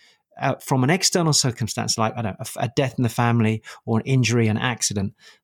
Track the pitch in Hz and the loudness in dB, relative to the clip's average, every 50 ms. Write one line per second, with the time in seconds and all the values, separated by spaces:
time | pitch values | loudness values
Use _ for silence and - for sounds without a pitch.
0 | _ _ _ _ _ _ _ - 135 135 - - - - 143 131 127 139 175 185 | _ _ _ _ _ _ _ -4 -4 -4 -4 -4 -4 -2 0 2 2 2 2 2
1 | - - - 185 170 160 143 - - 131 117 - 113 101 - 113 113 113 - - | 0 0 0 2 2 2 2 2 2 0 -2 -2 -4 -4 -4 -4 -4 -2 0 0
2 | 110 110 - - 110 101 - - 117 - - - 120 113 - - 139 120 - - | 0 0 -2 -2 -4 -4 -6 -8 -10 -10 -6 -4 -4 -2 0 0 0 0 0 0
3 | 127 113 - - 120 117 117 120 110 107 110 110 - - - - _ 117 113 110 | -2 0 2 2 2 4 4 4 2 2 0 -2 -6 -12 -20 -12 _ -2 -2 -2
4 | - 135 135 131 120 107 120 120 113 107 107 110 120 127 120 - - - 101 101 | 0 2 2 2 2 2 2 2 2 2 2 0 -2 -4 -2 -2 -4 -4 -2 -4
5 | 98 98 - _ - - - _ | -4 -6 -8 _ -20 -20 -20 _